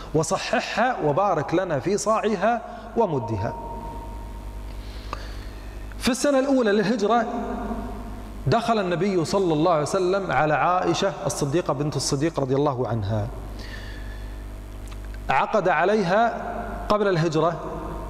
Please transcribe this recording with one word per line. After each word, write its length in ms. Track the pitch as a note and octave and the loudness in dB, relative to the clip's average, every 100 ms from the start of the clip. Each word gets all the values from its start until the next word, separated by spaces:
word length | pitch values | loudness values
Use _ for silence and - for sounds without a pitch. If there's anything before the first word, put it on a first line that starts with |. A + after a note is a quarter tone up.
| - | -2
وصححها 800 | D3+ D#3 F#3 - A#3 - - B3 A#3+ | 0 2 0 0 -2 0 0 0 2
وبارك 500 | D3+ E3+ G3+ D#3+ - | 2 4 4 2 2
لنا 240 | A3 F#3 C#3+ | 0 2 0
في 200 | E3+ G3+ | 0 0
صاعها 640 | G#3 G#3+ G#3 G3 G#3+ A#3 - - - A3+ | 2 2 2 2 2 0 -4 -12 -6 0
ومدها". 580 | G#3 C#3 A2 G#2 - - - - - - - - - - - - - - - - - - - - - - - - - - | 2 0 -2 -2 -2 -4 -8 -10 -10 -10 -10 -10 -10 -10 -10 -10 -10 -10 -10 -10 -10 -10 -10 -10 -12 -12 -12 -12 -12 -4
في 100 | - | 0
السنة 300 | B3 D4 C4+ | 2 4 4
الأولى 340 | C#4 C4 A3 | 6 4 6
للهجرة 540 | G#3 F#3 A3+ G3+ A#3 - - - - - - - - - - - - C3+ | 4 4 2 4 4 2 -2 -4 -4 -4 -6 -6 -8 -10 -10 -12 -4 2
دخل 320 | D#3 - A3 | 2 4 2
النبي 460 | F#3 E3+ G3+ F#3 | 2 2 2 2
صلى 280 | D3+ G3 F3+ | 2 2 4
الله 200 | D3+ F3 | 4 4
عليه 100 | D#3 | 4
وسلم 500 | C#3+ G3 F3+ G3 F3 | 2 0 2 0 2
على 220 | C3 D3+ | 2 4
عائشة 580 | C#3 D#3+ F#3 F3 E3 F#3+ D3+ - | 4 4 2 2 2 0 0 -4
الصديقة 460 | - C#3+ E3 F3 | -2 0 0 0
بنت 240 | C#3 D3+ C#3+ | 0 -2 -2
الصديق 440 | - C#3 D#3+ D#3 | 0 0 0 0
رضي 140 | C3 | 0
الله 340 | C3+ D3 B2 A2+ | 2 2 0 -2
عنها، 400 | A2+ G2 G#2+ G2+ - - - - - - - - - - - - - - - - - - - - | -2 0 -2 -2 -6 -10 -10 -10 -10 -10 -10 -10 -10 -10 -10 -12 -12 -12 -12 -12 -10 -10 -6 0
عقد 380 | C3+ G#3 G#3+ F3+ | 2 2 2 4
عليها 840 | D#3 F#3 A3 F3 G3+ A#3 - - - - - - | 4 4 4 4 4 2 0 -6 -6 -6 -4 0
قبل 200 | G#3 G3+ | 2 4
الهجرة 480 | E3+ E3 D#3 E3 D#3+ - - - - | 2 2 2 2 0 -6 -8 -8 -8